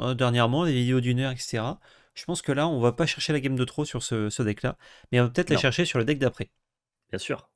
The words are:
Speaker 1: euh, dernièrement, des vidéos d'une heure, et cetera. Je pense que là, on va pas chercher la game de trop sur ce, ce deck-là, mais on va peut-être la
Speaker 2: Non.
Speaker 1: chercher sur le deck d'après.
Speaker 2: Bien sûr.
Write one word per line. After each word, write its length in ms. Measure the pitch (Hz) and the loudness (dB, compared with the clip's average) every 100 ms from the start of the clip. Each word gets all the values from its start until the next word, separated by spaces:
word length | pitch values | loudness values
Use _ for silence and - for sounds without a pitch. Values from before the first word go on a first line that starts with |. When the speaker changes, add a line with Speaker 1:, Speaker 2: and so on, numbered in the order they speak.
Speaker 1:
euh, 120 | 123 | -4
dernièrement, 520 | 123 123 120 117 139 170 | 0 2 4 4 2 2
des 80 | |
vidéos 260 | 127 123 131 | 2 2 2
d'une 200 | 123 123 | 2 0
heure, 120 | 135 | -2
et 40 | 127 | -6
cetera. 440 | - 117 117 185 _ _ _ | -6 -4 -4 -8 _ _ _
Je 120 | - - | -12 -8
pense 160 | - | -4
que 100 | - | -2
là, 160 | 139 165 | 0 0
on 120 | 139 | 2
va 120 | 120 | 2
pas 140 | 120 165 | 2 0
chercher 260 | - - | -2 -2
la 80 | 147 | 0
game 160 | 135 131 | 0 0
de 80 | |
trop 200 | 123 - 147 | -2 -2 -4
sur 160 | 120 | -6
ce, 260 | - 113 104 | -4 -2 -2
ce 140 | - | -2
deck-là, 340 | 110 104 - - - - - | -2 -2 -4 -6 -14 -20 0
mais 100 | 123 | 2
on 40 | |
va 60 | 120 | 4
peut-être 180 | 143 - | 2 2
la 60 | 139 | 2
Speaker 2:
Non. 60 | |
Speaker 1:
chercher 220 | 135 147 170 | 2 2 0
sur 120 | 127 | 0
le 60 | |
deck 140 | 113 143 | 0 0
d'après. 320 | 127 - 117 _ _ _ _ _ _ | 0 -2 -10 _ _ _ _ _ _
Speaker 2:
Bien 80 | - | -10
sûr. 300 | - - - | -6 -8 -10